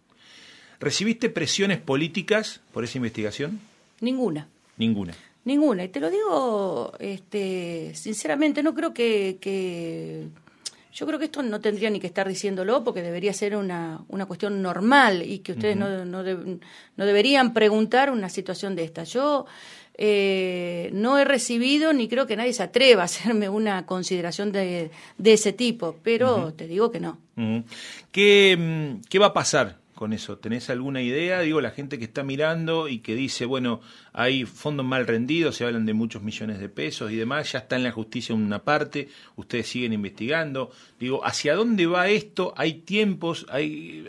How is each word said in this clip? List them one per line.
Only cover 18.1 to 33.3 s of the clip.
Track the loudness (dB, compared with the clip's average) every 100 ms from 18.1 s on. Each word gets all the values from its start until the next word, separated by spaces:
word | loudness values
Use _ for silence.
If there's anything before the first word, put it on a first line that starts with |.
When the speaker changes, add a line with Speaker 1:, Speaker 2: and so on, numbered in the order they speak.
| 2 -4
Speaker 2:
situación | -6 -8 -6 -6 -4
de | -6
esta. | -8
Yo, | -6 -2 0 0 -2 -14 -20 -20 -18 -2
eh, | 2 2 2 0 -2 -4 -4 -6 -6
no | -2 2 4
he | 4
recibido, | 2 0 0 2 4 4
ni | 2 2
creo | 0 0
que | 0
nadie | -2
se | -2
atreva | 0 6 10 10
a | 6
hacerme | -2 0 0 0
una | 0 0 -2 -2
consideración | -4 -2 -4 -4 -4 -2
de, | 0 -2 -2 -6 -10 -18 4
de | 8
ese | 8 6
tipo, | 2 0 0 -4 -2
pero | 0 4 4 2
Speaker 1:
Ujú. | 0
Speaker 2:
te | -6 -4
digo | 0 0
que | 0
no. | -6 -10 _ -4
Speaker 1:
Ujú. | -2 -2 -6 -14 -16 -18 -4
¿Qué, | 4 8 8 8 6
mm, | 2 -2 -2 -6 -2
qué | 4
va | 6
a |
pasar | 4 2 2 2 -4 _ -8
con | -6
eso? | -6 -8 -10
¿Tenés | -6 -6 -4
alguna | -6 -4 -4
idea? | -2 -2 0 0
Digo, | 2 2
la | 0
gente | -4 -8 -8
que | -8
está | -6
mirando | -4 -2 0 0 -2 -2 -2
y | -6
que | -4 -4
dice, | -2